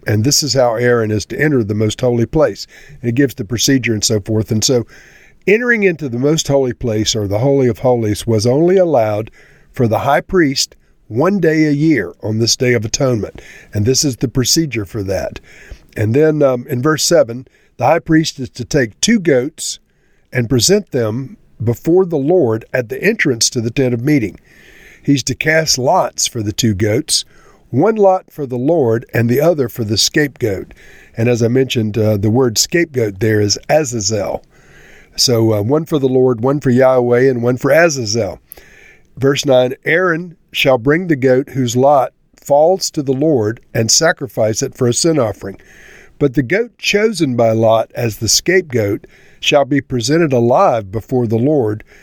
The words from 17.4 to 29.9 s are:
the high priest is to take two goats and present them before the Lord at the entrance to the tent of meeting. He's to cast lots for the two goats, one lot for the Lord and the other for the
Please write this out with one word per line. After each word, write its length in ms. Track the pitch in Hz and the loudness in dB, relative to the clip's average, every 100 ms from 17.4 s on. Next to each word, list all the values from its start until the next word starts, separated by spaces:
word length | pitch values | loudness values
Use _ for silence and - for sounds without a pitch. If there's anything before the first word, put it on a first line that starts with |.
| - _ _ - | -16 _ _ -2
the 100 | 123 | 0
high 140 | 165 | 0
priest 400 | 160 160 156 - | 2 2 0 -6
is 100 | 120 | -12
to 140 | - | -10
take 360 | 120 147 117 - | -4 -2 -2 -2
two 200 | - 233 | 0 0
goats 580 | 165 127 143 - - - _ _ _ _ _ | 2 0 0 -8 -12 -12 _ _ _ _ _
and 180 | 127 117 | -6 0
present 400 | 131 - 208 - | 0 2 0 0
them 460 | 135 110 117 131 - _ - | -4 -2 -4 -10 -16 _ -6
before 420 | 113 113 165 185 | -4 -2 0 2
the 140 | 185 156 | 2 -2
Lord 460 | 143 185 123 110 - | 0 2 2 -2 -4
at 160 | 127 113 | -6 -6
the 120 | 131 | -2
entrance 480 | 196 233 151 117 - | -2 0 -2 0 -2
to 100 | 127 | -2
the 100 | 113 | -2
tent 240 | - 127 | 0 0
of 80 | 120 | 0
meeting. 380 | 135 147 101 - _ - - - - - | 0 0 0 -8 _ -20 -20 -20 -20 -6
He's 220 | - 139 | -2 0
to 120 | - | -2
cast 440 | 127 156 160 156 131 | -4 0 0 0 0
lots 480 | 131 180 131 - - | 2 2 0 -4 -6
for 160 | 120 | -4
the 100 | 104 | -6
two 220 | - 113 | -2 0
goats, 500 | 92 104 117 - - - - - _ _ | 0 0 -2 -2 -4 -6 -18 -20 _ _
one 240 | 123 202 | 0 0
lot 360 | 220 196 185 - | 2 2 2 -4
for 140 | - | -12
the 140 | 131 123 | -8 -4
Lord 480 | 135 170 117 113 - | 0 2 2 0 -2
and 160 | 117 117 | -2 0
the 100 | 127 | 2
other 300 | 165 156 120 | 2 0 -2
for 120 | - | -4
the 140 | 104 | -4